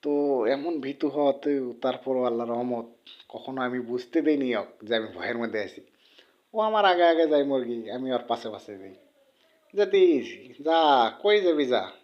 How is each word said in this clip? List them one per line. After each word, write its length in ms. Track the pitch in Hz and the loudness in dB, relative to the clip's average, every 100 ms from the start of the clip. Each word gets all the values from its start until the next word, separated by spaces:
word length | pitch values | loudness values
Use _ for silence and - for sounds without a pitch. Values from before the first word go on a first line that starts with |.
তো 440 | 147 143 143 135 110 | -2 -2 0 0 0
এমন 360 | 139 156 160 | 0 -4 -6
ভীতু 280 | 135 139 151 | -8 -4 -4
হওয়াতেও 640 | 139 143 139 147 139 127 117 | 0 0 0 -2 -2 -4 -6
তারপরও 420 | 131 123 - 131 | -6 -4 -4 -2
আল্লাহর 260 | 123 117 117 | 0 -2 -4
রহমত, 360 | 120 123 120 117 _ - - _ | -4 -4 -6 -8 _ -20 -20 _
কখনো 320 | 110 - 131 | -16 -12 -6
আমি 180 | 127 127 | -4 -4
বুঝতে 420 | 117 123 123 165 | -4 -8 -2 -2
দেইনি 340 | 151 151 131 113 | 0 0 0 -2
ওকে 320 | 98 - 107 | -4 -14 -4
যে 80 | 113 | -4
আমি 120 | 107 | -4
ভয়ের 300 | - - 120 | -8 -8 -6
মধ্যে 220 | 117 107 | -4 -6
আছি। 220 | 95 - - _ _ _ _ _ _ | -8 -12 -20 _ _ _ _ _ _
ও 60 | 220 | -4
আমার 260 | 220 220 202 | 0 2 4
আগে 180 | 175 | 6
আগে 240 | 170 165 160 | 4 4 4
যায় 160 | 147 | 2
মুরগি, 480 | 139 135 120 117 110 | 2 -2 -2 -8 -8
আমি 220 | 123 131 | -8 -4
ওর 100 | 123 - | -4 -4
পাশে 220 | 113 117 | -6 -6
পাশে 280 | 101 - 101 | -12 -16 -18
যাই। 180 | 95 95 _ _ _ _ _ _ _ | -18 -20 _ _ _ _ _ _ _
"যেতে, 500 | 196 196 196 180 147 - - - - | -2 2 6 6 4 0 -14 -20 -10
যা, 500 | 147 165 156 139 113 - | 0 4 6 6 4 0
কই 200 | 202 208 | 2 2
যাবি, 240 | 185 151 135 | 4 2 2
যা।" 260 | 120 95 - | 0 -2 -14